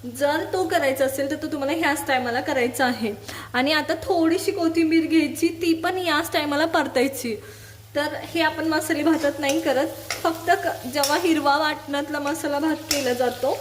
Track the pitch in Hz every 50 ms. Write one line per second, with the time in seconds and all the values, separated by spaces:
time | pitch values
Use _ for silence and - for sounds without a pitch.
0 | - 247 233 254 277 285 294 320 381 - - 370 370 330 359 330 285 269 262 269
1 | 269 269 269 - 277 277 311 302 311 311 302 285 277 277 285 320 339 294 285 -
2 | - - 269 254 247 240 233 254 277 - 285 262 240 247 247 - 269 247 247 220
3 | 220 220 202 - - - - - - - - 247 254 285 311 311 294 - 320 320
4 | - - 381 339 320 320 339 370 370 381 403 381 339 330 330 330 330 311 320 330
5 | 311 285 311 330 294 277 247 - - 339 339 - 370 339 330 320 330 349 359 370
6 | 359 339 302 294 330 - - 339 302 294 285 285 320 330 - 330 285 - - 262
7 | 240 277 269 - - 233 214 - - - - - - - - - - - - 285
8 | 294 294 277 - - - - 330 320 311 311 311 311 320 311 311 320 - 330 294
9 | 294 330 320 302 311 285 285 - 294 277 277 330 330 320 262 254 285 - - -
10 | - - - - - 339 330 330 - - 349 392 392 339 - - - 247 247 294
11 | 277 277 294 349 349 339 320 302 277 285 277 294 311 302 302 294 - - 285 285
12 | 285 294 302 294 285 285 330 320 - 294 285 285 302 320 302 311 - - 302 285
13 | 269 247 247 240 254 240 233 - - 269 - -